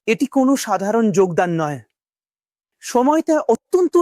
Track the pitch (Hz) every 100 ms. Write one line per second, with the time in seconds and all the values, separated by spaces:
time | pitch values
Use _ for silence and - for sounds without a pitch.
0 | - 220 277 277 262 269 - 185 196 226
1 | 220 180 190 160 180 165 151 135 - _
2 | _ _ _ _ _ _ _ _ - 247
3 | 262 311 320 302 - 220 _ 359 349 339